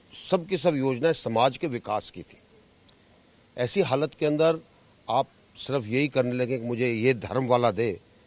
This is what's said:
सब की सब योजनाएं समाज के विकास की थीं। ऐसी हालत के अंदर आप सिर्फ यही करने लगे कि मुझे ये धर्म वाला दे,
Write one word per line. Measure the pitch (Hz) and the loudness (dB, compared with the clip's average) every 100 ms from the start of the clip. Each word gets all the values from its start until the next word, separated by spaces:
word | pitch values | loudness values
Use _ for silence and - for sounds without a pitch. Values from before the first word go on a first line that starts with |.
| _ - - | _ -16 -2
सब | 185 165 | -2 -2
की | 185 | -2
सब | 156 147 | 0 0
योजनाएं | 131 127 151 | 0 0 -2
समाज | 156 - 113 131 131 | -2 -2 2 2 2
के | 160 | -4
विकास | 120 - 107 - | -6 -4 -4 -6
की | - | -12
थीं। | 82 - _ _ _ _ _ _ _ _ _ _ _ - | -16 -20 _ _ _ _ _ _ _ _ _ _ _ -4
ऐसी | 123 202 | -2 0
हालत | 156 135 151 | 2 0 0
के | - 151 | -2 0
अंदर | 151 160 160 - _ _ _ - | 4 4 2 -4 _ _ _ -2
आप | 113 135 _ _ - | 0 0 _ _ -14
सिर्फ | - 135 107 | -4 -4 -2
यही | 123 147 | -2 0
करने | 131 123 | 0 0
लगे | 123 123 127 | 0 -2 -4
कि | 117 | -4
मुझे | 120 123 | -2 0
ये | 113 117 | 2 2
धर्म | 123 - 110 131 | 2 -2 -2 2
वाला | 123 120 | 4 4
दे, | 98 113 87 - _ | 2 -2 -4 -10 _